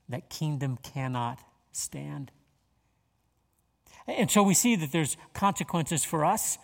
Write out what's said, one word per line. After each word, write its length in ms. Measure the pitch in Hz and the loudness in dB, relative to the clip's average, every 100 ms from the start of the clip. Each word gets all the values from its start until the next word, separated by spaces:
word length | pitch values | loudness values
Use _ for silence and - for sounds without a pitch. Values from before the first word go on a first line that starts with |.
| - | -10
that 220 | 120 - | -10 -10
kingdom 480 | - 156 143 139 123 | -4 -4 -2 -4 -6
cannot 600 | - 139 131 123 120 131 - _ _ | -8 -6 -4 -2 -4 -6 -16 _ _
stand." 580 | - - 139 143 147 127 - _ _ _ _ _ _ _ _ _ _ _ _ _ _ _ - - | -10 -10 -8 -10 -10 -12 -16 _ _ _ _ _ _ _ _ _ _ _ _ _ _ _ -14 -6
And 240 | - 196 | 0 4
so 140 | 208 | 6
we 100 | 202 | 6
see 220 | 180 247 220 | 6 4 2
that 160 | 151 | 2
there's 240 | 165 147 - - | 0 0 -4 -12
consequences 680 | - 196 - 165 170 156 160 | 0 0 0 -2 -2 0 -2
for 200 | - 160 | -2 0
us 340 | 151 214 - - | 2 2 -2 -6